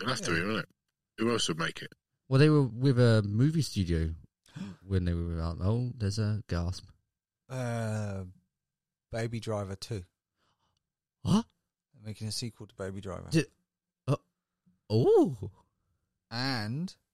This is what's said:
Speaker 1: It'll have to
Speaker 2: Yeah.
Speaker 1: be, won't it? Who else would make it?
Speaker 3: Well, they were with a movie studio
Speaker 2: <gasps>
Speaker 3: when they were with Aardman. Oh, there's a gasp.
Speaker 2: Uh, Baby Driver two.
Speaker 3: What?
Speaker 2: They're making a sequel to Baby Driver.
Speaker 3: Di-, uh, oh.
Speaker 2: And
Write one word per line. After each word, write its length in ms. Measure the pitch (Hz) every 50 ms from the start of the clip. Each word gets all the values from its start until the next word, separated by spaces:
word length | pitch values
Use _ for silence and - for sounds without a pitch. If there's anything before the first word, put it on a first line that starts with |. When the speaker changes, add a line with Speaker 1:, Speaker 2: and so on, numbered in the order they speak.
Speaker 1:
It'll 80 | - 123
have 120 | 127 -
to 100 | 95 -
Speaker 2:
Yeah. 80 | 82 82
Speaker 1:
be, 60 | 90
won't 120 | 104 110 95
it? 80 | 78 - _ _ _ _ _ _ _ _ _ -
Who 120 | 110 117
else 160 | 120 107 - -
would 100 | 82 78
make 240 | 82 80 - -
it? 100 | - - - - _ _ _ _ _ -
Speaker 3:
Well, 120 | 131 135
they 80 | 151 156
were 140 | 151 147
with 360 | 139 117 98 120 131 143 123 123
a 240 | 123 117 110 110
movie 400 | 101 101 104 110 131 156 160 170
studio 480 | - - - 104 92 82 85 80 80 80 80 76 - - _ _ _ _ -
Speaker 2:
<gasps> 260 | - 190 202 170 - -
Speaker 3:
when 180 | 95 98 92 87
they 80 | 87
were 120 | 85 85 85 85
with 100 | 82 82
Aardman. 260 | 82 82 82 - 87
Oh, 260 | 101 113 120 127 123 -
there's 220 | 120 104 95 98 107
a 240 | 107 104 107 104 - -
gasp. 380 | 90 87 85 87 92 - - - - _ _ _ _ _ _ _ _ _ _ -
Speaker 2:
Uh, 760 | 131 131 123 120 117 117 113 107 107 107 104 101 98 95 95 90 - _ _ _ _ _ _ _ _ _ _ _ _ _ _ _
Baby 260 | 113 113 117 117 117 113
Driver 380 | 107 113 107 104 101 95 98
two. 260 | - - - 117 95 87 - _ _ _ _ _ _ _ _ _ _ _ _ _ _ _ _ _ _ _ _ _ _
Speaker 3:
What? 220 | - - 175 220 - - _ _ _ _ _ _ _ _ _
Speaker 2:
They're 100 | 120 104
making 200 | 107 104 - 110
a 60 | 107
sequel 340 | 101 - 123 113 - - 110
to 80 | - _
Baby 260 | - 95 98 95 98
Driver. 280 | 92 98 87 90 87 87
Speaker 3:
Di-, 140 | 151 160 - - _ _ _ _ _ _ _ _ _ _ _ -
uh, 80 | 135 - _ _ _ _ _ _ _ _ _ _ _ _ _ -
oh. 600 | 107 113 269 392 453 403 294 180 127 - 95 101 - _ _ _ _ _ _ _ _ _ _ _ _ _ _ _
Speaker 2:
And 600 | 113 120 127 135 131 113 104 104 123 151 180 185 - _ _ _